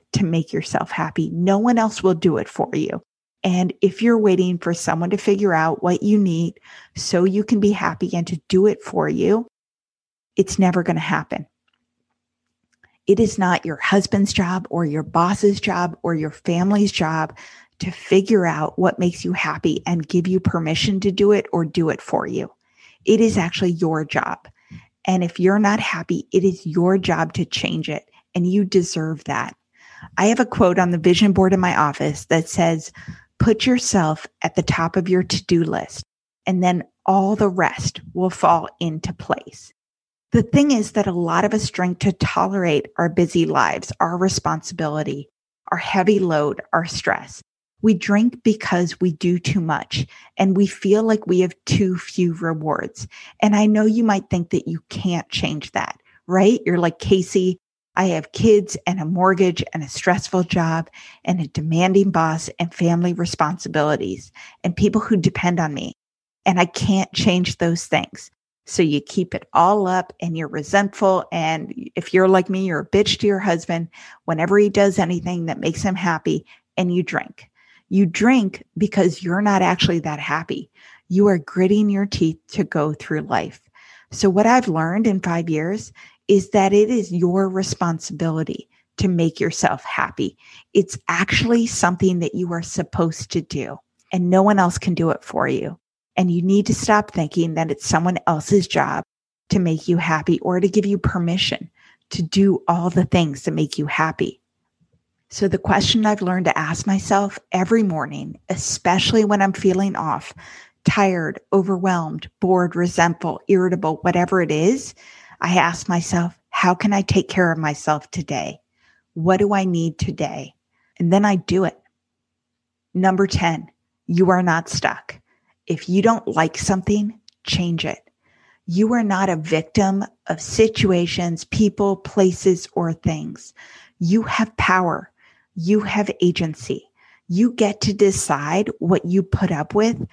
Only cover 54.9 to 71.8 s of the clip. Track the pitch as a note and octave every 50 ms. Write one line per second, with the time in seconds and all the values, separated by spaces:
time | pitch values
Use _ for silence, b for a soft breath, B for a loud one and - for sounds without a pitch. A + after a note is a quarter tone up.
54.9 | - - - F#3 F3 E3 - - - - - - D#3 D3+ C3+ - - - - -
55.9 | - _ b b b b b - F3+ F#3+ G3 G3+ B3 - - - F3 F3 F3 E3
56.9 | E3 - - - G3+ F#3+ F3 - - G3 F#3 F#3 F3+ - _ _ _ _ _ _
57.9 | _ - F#3 F#3+ E3+ D#3+ D3 - - - F3 A3+ G#3+ G#3 G3 - - - - F3+
58.9 | F3+ F#3+ D#3 D#3 F#3 F3 F3+ F#3 F#3+ F3 G3 F3+ E3+ - - - - E3 D3+ C3+
59.9 | - - - F#3+ F3+ G3+ - - - F#3 F3+ E3+ - F3+ E3 E3 E3 E3 D#3+ -
60.9 | B B B B B B B - F3+ F3+ D#3+ C#3 - - D3+ D#3+ D#3+ E3 F3+ F#3
61.9 | F#3+ G3 G3 G3 E3 E3+ D#3+ D#3+ D#3 E3 - - - - E3+ E3+ - - F3 E3+
62.9 | E3+ E3+ F3 F3 F3 F3 E3+ E3+ - - - D3+ F3+ F3 - - E3 D#3 D3 D3+
63.9 | D3+ - D#2+ F#2 F#2+ - - - B B B B B B - F3+ F3 - F#3 G#3
64.9 | - A3 - - A3+ F#3+ D#3 F#3 - - - F3+ F3 E3+ E3 D#3 D3 C3+ - -
65.9 | - _ _ _ _ _ _ _ _ _ - F#3 F#3 F3+ F3+ E3+ - - - -
66.9 | G3 F#3+ F#3+ - - - - - F3+ F3+ F3+ - - - F3 E3+ E3+ E3+ - -
67.9 | - D3+ - - - - - - _ _ _ _ _ _ _ - - - F3+ D#3
68.9 | D3 C#3+ - - - - F3 - - - - - - - E3+ F#3 G#3 G#3+ G3 F3+
69.9 | F3+ F#3 F3 - - _ - E3+ E3 D#3+ D#3+ C#3+ - D#3+ D3 - F3+ G3 G3+ G3
70.9 | - - G#3+ G3 F#3+ F3+ - - - E3+ D#3+ D#3 D#3+ D#3+ D#3 - - -